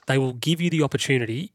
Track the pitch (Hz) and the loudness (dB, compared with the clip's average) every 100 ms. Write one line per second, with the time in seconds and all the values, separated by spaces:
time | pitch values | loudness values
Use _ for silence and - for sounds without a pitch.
0 | - 135 131 123 143 165 175 170 143 - | -2 0 0 -2 -2 0 0 2 0 0
1 | - 131 113 117 190 | 0 0 0 -4 -8